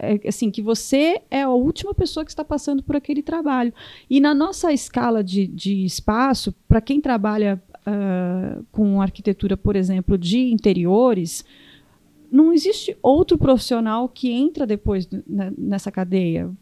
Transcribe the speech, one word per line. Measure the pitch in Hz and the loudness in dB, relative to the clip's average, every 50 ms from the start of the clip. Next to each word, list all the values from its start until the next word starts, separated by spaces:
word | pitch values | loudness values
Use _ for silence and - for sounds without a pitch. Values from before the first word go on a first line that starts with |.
É, | - - 214 202 - | -4 -2 -2 -2 -2
assim, | - 208 - 240 214 | -4 -4 -2 -2 -4
que | 190 - | -2 -2
você | 208 220 233 220 - - 262 269 302 330 359 - - _ | -2 -2 -2 -2 -2 0 0 2 2 2 0 -2 -4 _
é | - 269 277 | -4 -2 0
a | 262 | 2
última | 254 247 247 302 349 - - 403 403 | 2 2 2 0 -2 -2 -6 -6 -2
pessoa | - 381 - - 311 302 | -2 -2 -2 -4 -6 -10
que | - - | -8 -10
está | - 302 | -10 -8
passando | - 302 285 - 294 285 269 269 | -6 -6 -6 -4 -2 -4 -2 -2
por | - 285 | -2 -4
aquele | 285 - - 294 294 285 | -4 -4 -4 -6 -6 -6
trabalho. | - 320 330 320 294 262 254 240 240 - - - - - - - - | -4 -6 -4 -2 -2 -2 0 -2 -2 -4 -8 -14 -20 -20 -18 -6 0
E | 262 277 | 2 4
na | 277 294 302 | 4 4 4
nossa | 277 311 370 381 - - 339 294 | 2 0 0 -2 -2 -2 0 0
escala | - - - - 254 240 240 226 220 202 | 0 -2 -6 -4 -2 0 0 0 0 0
de, | 185 185 202 196 | 0 0 -2 -2
de | 180 - 175 - 190 202 196 190 | -2 -4 -6 -4 -4 -2 -2 -2
espaço, | 180 - - - - 214 226 254 269 254 - - 202 - - _ - | -4 -4 -4 -2 -2 0 2 2 0 0 -2 -2 -6 -8 -4 _ 2
pra | - 226 | 2 2
quem | 226 - 277 294 | 2 0 0 0
trabalha, | 294 277 247 220 196 214 214 214 208 202 196 185 - _ - - _ | 0 0 0 0 0 0 0 0 0 0 -2 -4 -6 _ -20 -12 _
ah, | 202 208 202 196 196 180 185 180 180 180 185 185 - - - - - - | -6 -4 -2 -2 -2 -2 -2 -2 -2 -4 -4 -4 -6 -8 -10 -12 -8 -2
com | - 214 202 196 196 | 0 2 2 2 2
arquitetura, | 196 185 - - - 208 190 - - 196 196 | 0 0 -2 -4 -4 -4 -2 0 0 0 0
por | 190 - 208 202 | 2 0 0 2
exemplo, | 196 185 180 190 185 185 - 202 185 | 2 0 0 0 0 0 0 0 0
de | 175 170 202 247 254 254 | 0 0 0 2 2 2
interiores, | 226 214 - 208 185 175 170 175 190 220 254 254 226 185 170 165 - - - _ _ - - - - _ _ _ _ _ _ _ _ _ _ - 254 | 0 2 2 2 2 2 2 2 4 4 4 4 2 0 -2 -4 -6 -10 -14 _ _ -20 -20 -20 -20 _ _ _ _ _ _ _ _ _ _ 2 4
não | 269 311 330 339 | 6 6 6 4
existe | 302 302 370 427 - - - - - | 4 2 0 -2 -2 -4 -8 -6 0
outro | - 247 269 311 370 - 359 311 | 2 4 4 4 4 2 2 2
profissional | - 269 262 233 - - 247 233 226 220 214 233 247 247 | 4 4 4 4 2 0 -2 -2 0 -2 -2 -2 -4 -4
que | - - - 247 233 | -6 -4 -4 -2 0
entra | 247 277 330 302 - 285 | 0 0 0 0 -2 -2
depois | 208 214 208 - - 202 190 180 - | -2 -2 -2 -2 -2 -2 -2 -2 -6
n-, | - 190 - | -8 -10 -8
ne-, | - - 202 190 190 202 | -6 -6 -4 -4 -4 -6
nessa | - - 208 202 196 - 202 - | -6 -4 -4 -4 -4 -4 -6 -6
cadeia. | 190 185 180 185 190 185 170 165 170 175 180 185 - | -6 -4 -2 0 0 0 0 -2 -2 -4 -6 -10 -14